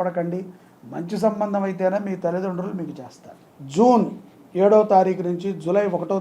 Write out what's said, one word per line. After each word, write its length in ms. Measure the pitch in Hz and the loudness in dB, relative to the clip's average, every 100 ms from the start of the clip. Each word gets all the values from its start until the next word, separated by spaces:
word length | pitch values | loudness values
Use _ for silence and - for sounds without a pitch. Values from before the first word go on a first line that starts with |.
పడకండి, 400 | 180 175 170 175 185 - _ _ 120 | -4 -4 -4 -6 -8 -16 _ _ -16
మంచి 240 | 139 170 202 | -12 -8 0
సంబంధం 380 | 214 208 208 202 196 | 0 0 -2 -2 -2
అయితేనే 300 | 180 185 196 202 | 0 0 0 -4
మీ 60 | 185 | -4
తల్లిదండ్రులు 500 | 175 175 190 180 185 196 | -4 -2 -4 -4 -6 -6
మీకు 140 | 156 143 | -8 -10
చేస్తారు. 380 | 127 - - - _ _ 139 | -16 -20 -20 -20 _ _ -8
జూన్ 300 | 143 240 240 175 - - - - 180 | 2 6 6 2 -4 -18 -20 -10 2
ఏడవ 200 | 196 214 208 | 6 6 6
తారీఖు 280 | 196 190 190 175 | 4 4 0 -2
నుంచి 200 | 175 190 175 | -4 -4 -6
జూలై 220 | 156 190 208 175 | 0 0 0 -2
ఒకటో 220 | 165 196 | -2 -2